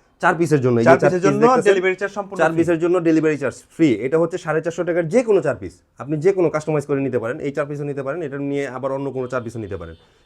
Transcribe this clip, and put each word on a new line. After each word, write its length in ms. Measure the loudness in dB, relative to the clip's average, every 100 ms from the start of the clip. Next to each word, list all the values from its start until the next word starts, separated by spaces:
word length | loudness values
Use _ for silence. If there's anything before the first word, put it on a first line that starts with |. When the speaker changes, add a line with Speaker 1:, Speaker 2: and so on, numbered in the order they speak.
| _ _
Speaker 1:
চার 140 | 0 0
পিসের 260 | 2 2
জন্য, 180 | 4 4
এই 60 | 6
যে 60 |
Speaker 2:
চার 80 | 6
Speaker 1:
চার 100 | 4
Speaker 2:
পিসের 100 | 2
Speaker 1:
পিস 100 | 2
Speaker 2:
জন্য 180 | 4 4
Speaker 1:
দেখতেছেন, 260 | 6 4
Speaker 2:
ডেলিভারি 220 | 4 2 -2
চার্জ 180 | -4
সম্পূর্ণ 300 | -6 -8 0
Speaker 1:
চার 80 | 2
Speaker 2:
ফ্রি। 100 | 2
Speaker 1:
পিসের 180 | 2 2
জন্য 240 | 2 2
ডেলিভারি 340 | 2 2 2 0
চার্জ 180 | -4 -6 -10 0
ফ্রি। 180 | 2
এটা 260 | 2 0 0
হচ্ছে 180 | 0 -4
সাড়ে 240 | -4 -4
চারশো 220 | -2 -4
টাকার 260 | -2 -2 0
যে 140 | 0
কোনো 180 | 2 2
চার 140 | 0 -4
পিস, 180 | -8 -16 _ -16
আপনি 200 | -8 -2
যে 140 | 0
কোনো 180 | 2 0
কাস্টমাইজ 360 | 0 -4 -4 -2
করে 160 | -4
নিতে 180 | -2 -2
পারেন। 200 | -4 -6
এই 120 | -6
চার 140 | -6 -6
পিসও 180 | -8
নিতে 200 | -8 -8
পারেন, 180 | -8 -8
এটা 160 | -8 -6
নিয়ে 300 | -6 -4 -6
আবার 240 | -6 -6
অন্য 200 | -6 -6
কোনো 160 | -6 -6
চার 160 | -6
পিসও 160 | -6 -10
নিতে 180 | -10 -10
পারেন। 180 | -12 -18 _ _